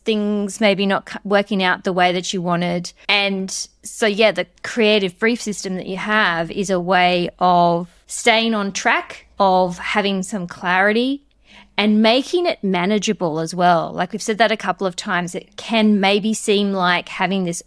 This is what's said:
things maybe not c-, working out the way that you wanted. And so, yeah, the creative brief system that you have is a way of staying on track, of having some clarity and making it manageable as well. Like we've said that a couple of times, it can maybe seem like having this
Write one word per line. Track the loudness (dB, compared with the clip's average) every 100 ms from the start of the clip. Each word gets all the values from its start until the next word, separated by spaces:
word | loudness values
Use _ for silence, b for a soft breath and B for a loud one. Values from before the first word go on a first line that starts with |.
things | -4 -2 0 -2 -4 0
maybe | 0 2 0
not | -2 -4
c-, | -10
working | 0 0 0 0
out | 0 0
the | -2
way | 2 2
that | 0 -4
you | -4
wanted. | -2 -2 -2 -4 -6 -8 b
And | 0 0 -2 -6 -8 -12 _
so, | -14 -2 0
yeah, | 4 2
the | 2 -6 _
creative | -8 0 2 2 0 -2
brief | 0 0
system | -4 -6 -6 -6
that | -6
you | -8
have | -2 0 0 0 -4
is | -4 -2
a | -2
way | 2 2 4 2 -2 0
of | 2 4 4 2 -4 _ -14
staying | -2 2 2 2 -2
on | -4
track, | -2 0 0 -2 -16 _ 0
of | 4 4 2 -2
having | -4 -2 0 -2
some | -4 -6 -8
clarity | -6 -2 2 2 2 0 -4 _ _ b b b -2
and | 2 4
making | 4 4 2 0 0
it | -2
manageable | -2 0 0 0 -2 -2 -2 -2
as | -4 2
well. | 4 4 0
Like | -6 -6
we've | -6
said | -4 0
that | 0
a | 0
couple | -4 -4 -4
of | -6
times, | -4 -4 -4
it | -8 -14 -14
can | -2 2 4 4
maybe | 4 2 0
seem | -2 0 0 0
like | 0 0 0 -2
having | -4 -2 -2 -4
this | -6